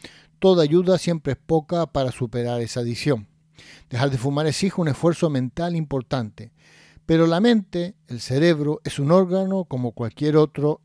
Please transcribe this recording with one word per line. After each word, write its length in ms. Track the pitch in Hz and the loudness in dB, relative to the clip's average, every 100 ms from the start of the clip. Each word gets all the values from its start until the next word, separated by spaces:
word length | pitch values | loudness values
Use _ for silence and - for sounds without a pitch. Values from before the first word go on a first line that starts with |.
| - - _ _ | -16 -20 _ _
toda 240 | 190 180 | 4 4
ayuda 360 | 151 170 180 185 | 4 2 2 2
siempre 360 | - 165 143 | 0 -4 -4
es 40 | 127 | -6
poca 480 | - 160 147 170 160 | 0 -2 0 -2 -2
para 260 | 143 131 | -2 -4
superar 480 | - 123 123 120 120 | -4 -6 -4 -4 -4
esa 200 | 117 - | -4 -6
adicción. 480 | 120 117 147 123 101 _ _ _ - - _ | -6 -4 -2 -2 -4 _ _ _ -20 -20 _
Dejar 220 | 117 139 | -2 -2
de 80 | 135 | -2
fumar 280 | 131 143 156 | -2 -2 -2
exige 340 | 139 196 - | -2 -2 -2
un 80 | 160 | -2
esfuerzo 420 | 131 165 165 165 | 0 0 0 0
mental 460 | 139 123 - 170 170 | 0 -4 -4 -4 -4
importante, 760 | 151 139 123 139 110 - 110 _ _ _ _ - - | -4 -6 -4 -6 -6 -10 -20 _ _ _ _ -14 0
pero 200 | 160 165 | 2 4
la 140 | 170 | 4
mente, 540 | 233 226 190 175 175 - _ | 4 2 0 -6 -8 -10 _
el 120 | 120 | -12
cerebro, 600 | - 131 170 156 147 151 | -4 2 4 2 0 -4
es 140 | - - | -6 -4
un 120 | 143 | 2
órgano 540 | 180 185 185 190 190 | 4 4 0 0 -2
como 280 | 175 127 123 | -4 -4 -6
cualquier 440 | - 117 - 147 151 | -4 -8 -2 2 4
otro 440 | 151 - 147 - | 2 0 -2 -2